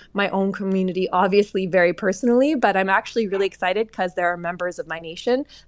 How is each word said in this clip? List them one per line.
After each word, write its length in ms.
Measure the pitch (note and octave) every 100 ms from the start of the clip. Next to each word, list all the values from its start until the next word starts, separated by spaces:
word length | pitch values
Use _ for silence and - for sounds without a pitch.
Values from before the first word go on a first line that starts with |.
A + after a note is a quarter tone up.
| -
My 160 | G3 G3+
own 220 | G3 G3
community, 580 | F#3+ G3 F#3+ F#3 F3+ F#3
obviously, 560 | F#3 G3 G3+ G3+ G3 F#3
very 280 | F3+ F3
personally, 600 | E3+ G3 G3 A#3+ A#3+ C#4+
but 240 | D4+ G#3+ F#3+
I'm 120 | F#3+
actually 380 | G3 - A#3+ G#3
really 200 | G3 F#3+
excited 440 | - F#3 G3 A3+
'cause 220 | - F#3
there 140 | F3+ F3
are 100 | F3
members 400 | F3 F3 F3 F3
of 80 | D#3+
my 140 | E3
nation 480 | E3 F3 A#3+ B3+ D4 -